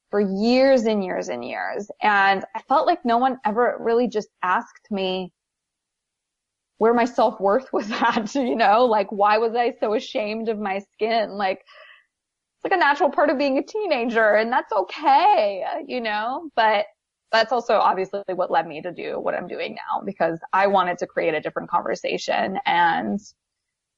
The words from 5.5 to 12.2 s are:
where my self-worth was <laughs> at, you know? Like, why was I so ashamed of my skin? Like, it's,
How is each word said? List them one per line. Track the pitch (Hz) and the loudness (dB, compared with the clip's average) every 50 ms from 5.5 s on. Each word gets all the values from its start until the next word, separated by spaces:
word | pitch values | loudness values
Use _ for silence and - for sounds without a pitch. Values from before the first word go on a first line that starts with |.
| _ _ _ _ _ _ _ _ _ _ _ _ _ _ _ _ _ _ _ _ _ _ _ _ _ - | _ _ _ _ _ _ _ _ _ _ _ _ _ _ _ _ _ _ _ _ _ _ _ _ _ 0
where | 208 226 240 | 2 2 4
my | 240 226 | 4 2
self-worth | 247 - - 226 220 214 - 190 196 202 262 262 - | 0 2 0 0 0 0 0 0 0 0 0 -2 -4
was | - 370 220 208 | -6 -6 -4 -4
<laughs> | |
at, | 226 - 254 233 - 233 208 208 - | -4 -2 0 0 0 0 -2 -2 -2
you | 277 254 240 - | -2 -2 0 0
know? | 220 226 196 202 233 254 | 2 4 4 6 6 4
Like, | 247 214 214 202 196 | 4 2 2 0 -2
why | 226 196 220 208 214 220 | -2 0 2 4 4 2
was | 233 226 220 | 2 0 0
I | 240 240 233 240 - | 0 -2 -2 -2 -2
so | - 220 208 | -2 -2 -2
ashamed | 262 254 - - 262 214 208 214 226 226 226 | -2 -4 -4 -6 -6 -4 -4 -6 -6 -4 -6
of | 220 208 | -6 -4
my | 214 196 190 202 202 _ _ | -4 -6 -6 -6 -8 _ _
skin? | - 214 226 226 233 208 180 | -6 -2 -2 0 0 -2 -2
Like, | 190 202 202 190 196 - | -4 -4 -2 -2 -2 -4
it's, | _ _ - - - - - _ _ _ _ _ | _ _ -20 -20 -20 -20 -20 _ _ _ _ _